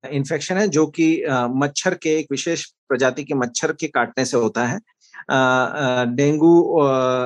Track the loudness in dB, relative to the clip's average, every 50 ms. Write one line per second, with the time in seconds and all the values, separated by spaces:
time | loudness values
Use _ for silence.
0 | -12 -6 -4 -4 -2 -2 -4 -6 -4 -4 -2 0 0 0 2 2 0 0 0 0
1 | 2 2 2 0 -2 -2 -2 -2 -2 -2 0 -2 -2 -2 -4 -2 -4 -4 -4 -2
2 | -2 -2 -2 -2 -2 _ -6 -6 -4 -4 -4 -4 -6 -14 _ _ _ _ -2 0
3 | 0 0 0 -2 -6 -4 -2 -2 -2 -2 -4 -4 -4 -4 -4 -6 -8 -4 -2 -2
4 | -2 -2 -2 -4 -4 0 0 0 0 0 -2 -2 -2 -2 -4 -8 _ _ _ _
5 | _ _ -20 -20 -6 -2 0 2 2 2 2 2 0 -2 -4 -4 -2 -2 0 0
6 | -2 -2 0 0 2 2 2 4 6 6 6 6 6 4 2 2 2 2 2 2
7 | 0 0 0 -2 -2